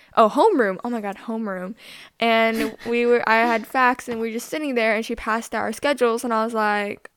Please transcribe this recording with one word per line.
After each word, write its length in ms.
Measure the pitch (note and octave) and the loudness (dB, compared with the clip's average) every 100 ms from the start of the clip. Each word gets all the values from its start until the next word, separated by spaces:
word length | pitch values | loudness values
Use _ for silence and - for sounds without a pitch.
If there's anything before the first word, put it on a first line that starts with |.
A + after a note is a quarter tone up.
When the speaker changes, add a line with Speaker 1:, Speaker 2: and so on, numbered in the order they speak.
| _ - | _ 4
Speaker 1:
Oh, 120 | A3 | 4
homeroom. 480 | C#4 G#4+ D#4+ G3+ F#3 | 6 4 4 2 -2
Oh 60 | A#3+ | -6
my 100 | A#3+ | -6
God, 160 | G3+ F#3+ | -6 -8
homeroom. 580 | - A3+ G#3+ F#3 F#3 F#3 - - - - | -8 -6 -6 -8 -10 -14 -18 -20 -16 -2
And 560 | A3+ A3+ A3+ A3+ A3 - | 2 2 2 0 -4 -6
Speaker 2:
<laughs> 80 | A#3+ | -4
Speaker 1:
we 180 | A#3+ A#3+ | 0 2
were, 200 | A#3+ - | 2 4
I 80 | A3+ | 2
had 300 | A#3 A3+ G#3+ | 2 0 -2
fax, 420 | - B3+ B3+ - | 0 2 0 -4
and 120 | A3+ | -6
we 80 | A3+ | -4
were 40 | |
just 160 | A3+ - | -6 -6
sitting 260 | D#4 D4 | -6 -2
there, 200 | A#3+ A3 | 0 2
and 100 | G#3+ | 0
she 100 | A3+ | -2
passed 400 | A3+ A3+ A3+ - | -6 -4 -4 -4
out 60 | A3 | -4
our 100 | G#3 | -4
schedules, 520 | A3+ C#4+ C#4+ A#3+ A3+ | -2 0 2 2 0
and 80 | B3 | -2
I 100 | A3 | 0
was 100 | A3+ | 0
like, 560 | A3 G#3+ G#3 G3+ G#3+ - | 0 0 0 -2 -8 -16